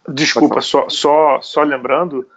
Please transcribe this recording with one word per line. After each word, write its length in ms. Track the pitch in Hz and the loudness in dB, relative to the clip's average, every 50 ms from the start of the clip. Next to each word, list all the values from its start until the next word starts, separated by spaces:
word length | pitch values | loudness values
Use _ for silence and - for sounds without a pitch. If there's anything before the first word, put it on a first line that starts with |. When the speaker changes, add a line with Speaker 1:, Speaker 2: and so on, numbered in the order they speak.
| - | -14
Speaker 1:
É, 40 | - | -10
desculpa, 440 | 139 131 151 - - 151 151 - - | -4 -2 -2 0 2 2 2 2 2
Speaker 2:
Pode 100 | 131 - | 0 -2
Speaker 1:
só, 220 | - - 139 - - | 0 0 0 0 0
só, 500 | - - - 147 147 156 156 147 131 131 | -4 -2 0 2 4 4 4 4 2 0
só 220 | - - - 151 151 | -2 -4 -2 0 0
lembrando, 640 | 147 139 127 123 117 127 156 180 175 139 127 127 _ _ | 0 0 -4 -2 -2 0 0 -2 -2 -4 -8 -8 _ _